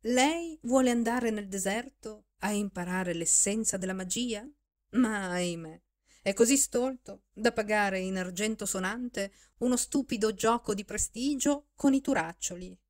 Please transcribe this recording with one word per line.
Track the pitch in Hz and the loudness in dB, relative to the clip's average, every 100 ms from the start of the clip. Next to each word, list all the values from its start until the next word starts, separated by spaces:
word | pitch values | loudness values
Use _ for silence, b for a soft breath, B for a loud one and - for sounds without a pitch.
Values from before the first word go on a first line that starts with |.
Lei | 220 247 269 339 339 311 | 2 4 4 2 -6 -8
vuole | 233 262 254 | 2 4 6
andare | 240 226 247 233 | 4 2 2 0
nel | 214 202 | -2 -4
deserto | 196 190 214 262 _ 220 214 _ _ | -4 -2 -2 -6 _ -14 -14 _ _
a | 202 | -2
imparare | 208 202 190 175 180 180 | -2 -2 -4 -4 -2 -2
l'essenza | 170 165 - 202 214 220 196 | -2 2 2 2 0 -2 -2
della | 190 | -4
magia? | 190 185 226 247 208 262 _ _ _ _ | -6 -4 -4 -4 -6 -10 _ _ _ _
Ma | 220 233 208 190 | 2 2 2 -2
ahimè, | 180 175 170 160 - _ _ b b | -2 -2 -4 -10 -16 _ _ b b
è | 196 | -4
così | 196 233 269 | 4 4 4
stolto | - 240 254 262 - 196 _ | 2 0 -2 -4 -14 -18 _
da | - 226 | 0 0
pagare | 226 208 214 202 190 | 0 0 2 2 0
in | 185 190 | -2 -4
argento | 180 180 214 220 196 | -4 -4 -4 -2 -4
sonante | 190 185 233 247 - 196 b b b | -2 -4 -4 -6 -6 -6 b b b
uno | 240 247 | 0 0
stupido | - 277 262 233 214 | 0 -2 0 0 0
gioco | 196 220 226 - | 2 2 2 -2
di | 202 | -6
prestigio | 202 208 - 226 269 277 285 285 _ | -4 -4 -6 -2 -2 0 2 0 _
con | _ 277 | _ 4
i | 269 | 4
turaccioli | 277 262 160 - - - 185 185 | 2 0 -2 -6 -8 -8 -14 -16